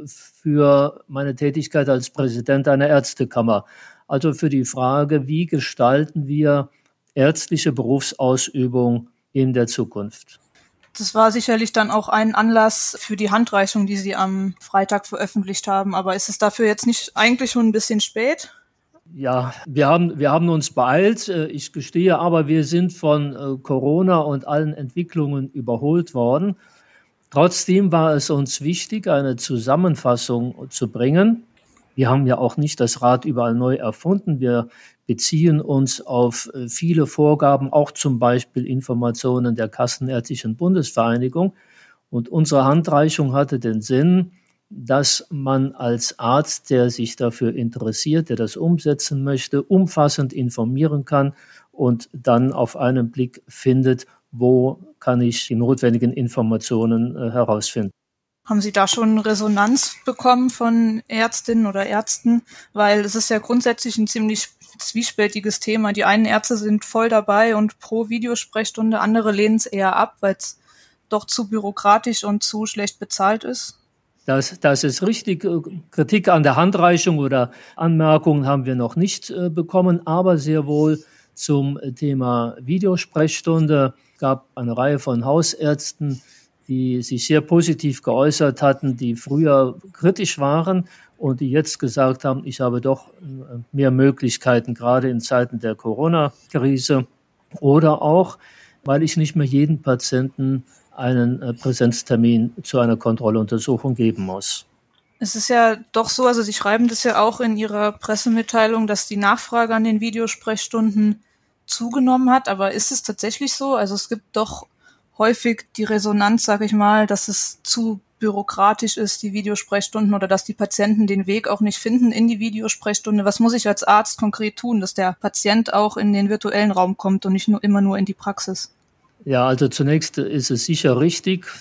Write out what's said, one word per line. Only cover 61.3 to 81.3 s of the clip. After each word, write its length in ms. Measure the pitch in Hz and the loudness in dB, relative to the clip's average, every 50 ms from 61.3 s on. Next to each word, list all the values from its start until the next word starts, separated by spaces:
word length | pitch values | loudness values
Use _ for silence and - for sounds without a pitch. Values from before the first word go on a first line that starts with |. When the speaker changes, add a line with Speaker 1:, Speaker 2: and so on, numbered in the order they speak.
| - - - - 233 226 226 | -2 -6 -4 -2 0 0 0
Speaker 2:
oder 180 | 202 190 196 196 | 0 0 -2 -4
Ärzten? 560 | - 208 208 220 - - - - 233 233 233 - _ - - - _ _ | -2 -2 -4 -2 -4 -6 -2 0 2 2 2 0 _ -16 -20 -20 _ _
Weil 280 | 208 208 202 208 208 | 0 2 4 4 2
es 160 | 208 208 196 | 2 -2 -2
ist 120 | 226 - - | -4 -2 0
ja 100 | 226 214 | -2 -2
grundsätzlich 580 | 214 - 240 247 233 247 233 - - 247 208 - | 0 0 0 0 2 0 -2 -2 -4 -6 -2 -2
ein 80 | 214 | -2
ziemlich 440 | 208 - 233 214 214 214 202 - - _ _ - - - _ | -2 -2 -2 -2 -2 -2 -4 -6 -8 _ _ -20 -20 -18 _
zwiespältiges 800 | - - - 220 240 - - - 208 202 208 214 196 214 202 - | -12 -8 -6 -4 -4 -4 -2 -2 -2 0 -2 -4 -4 -4 -6 -4
Thema. 340 | - - 214 226 214 208 202 | -4 -2 -2 0 0 0 0
Die 120 | 202 - | 0 2
einen 220 | 185 202 220 226 | 2 4 4 2
Ärzte 300 | 214 214 214 - - 247 | 2 2 0 0 -2 -4
sind 280 | 214 208 214 208 208 - | -4 -2 -2 -2 -2 -2
voll 240 | - - 226 226 233 | -4 -2 -2 0 2
dabei 480 | 226 214 202 214 202 208 226 233 220 | 2 0 2 2 2 2 4 2 2
und 240 | 214 214 208 - _ | 2 0 -2 -2 _
pro 280 | - - 220 226 226 214 | -10 -6 -4 -4 -4 -4
Videosprechstunde, 920 | 226 240 220 240 240 226 - - - 220 226 - - - 220 220 220 - | -4 -4 -4 -4 -4 -6 -6 -6 -6 -6 -6 -6 -4 -2 0 0 0 0
andere 320 | - 208 220 226 214 220 208 | 0 2 2 2 2 0 0
lehnen's 340 | 196 208 214 220 226 - | 2 2 2 2 2 0
eher 300 | - - 196 190 190 185 | -2 -4 -2 0 2 2
ab, 220 | - 214 226 - _ | 2 0 0 -2 _
weil's 400 | - 196 190 - - - - - _ _ _ _ _ _ _ _ _ _ | -2 -2 -2 -2 -6 -12 -14 -16 _ _ _ _ _ _ _ _ _ _
doch 160 | 214 208 - | -6 -6 -4
zu 240 | - - - 233 196 | -4 -6 -6 -4 -4
bürokratisch 720 | 220 220 202 202 202 - - 202 208 220 - 247 220 - - | -4 -4 -4 -6 -8 -2 4 4 4 4 4 -2 -4 -4 -2
und 220 | 208 208 208 - | -2 -2 -2 -2
zu 220 | - - 214 220 | -4 -4 -6 -6
schlecht 340 | 214 - 220 208 202 - _ | -6 -6 -6 -6 -6 -6 _
bezahlt 420 | 202 - - - 190 196 214 220 - | -12 -10 -4 0 0 2 0 0 -2
ist. 380 | 240 254 - - - - _ _ _ _ _ _ _ _ _ _ | -6 -8 -8 -10 -12 -16 _ _ _ _ _ _ _ _ _ _
Speaker 1:
Das, 340 | - 135 135 135 - - - | -2 0 0 0 -2 -6 0
das 240 | - 147 143 131 - | 2 2 2 4 0
ist 180 | 147 131 - 185 | -2 -2 -2 -2
richtig. 420 | 196 226 226 - 220 185 - - 190 170 165 - - 196 170 - _ | -2 -2 -2 -2 -4 -4 -2 -2 -2 -2 -2 -4 -6 -12 -14 -16 _
Kritik 380 | - - 151 - 208 208 175 208 | -2 -2 0 2 2 2 4 4
an 160 | 180 156 151 | 4 6 4
der 100 | 139 127 | 4 4
Handreichung 640 | 143 170 190 185 - 170 175 175 160 - 180 165 151 | 4 4 4 4 4 4 4 4 4 2 0 0 0
oder 320 | 139 135 139 131 123 120 - - - - - | 0 0 0 0 0 -2 -4 -14 -20 -20 -10
Anmerkungen 720 | - 165 165 165 160 160 156 156 151 - 170 151 147 135 | -4 0 0 2 4 4 4 4 4 4 2 2 2 2
haben 180 | 135 143 139 127 | 0 0 0 0
wir 120 | 131 131 | -2 -2
noch 180 | 123 120 113 - | -2 -2 -2 0
nicht, 360 | 165 180 208 - - - - | 0 -2 -2 -2 -6 -10 -10
äh, 200 | - 185 180 175 | -8 -6 -4 -4
bekommen, 560 | 160 175 170 170 - 185 180 180 170 170 170 | -2 -4 -6 -2 0 2 2 4 2 0 0
aber 320 | 165 160 180 185 185 175 156 | -2 0 2 4 4 2 2
sehr 280 | 135 151 156 156 143 | 2 0 0 0 0
wohl 360 | 143 147 147 151 156 156 151 - _ _ _ _ _ | 0 0 2 2 2 2 0 -4 _ _ _ _ _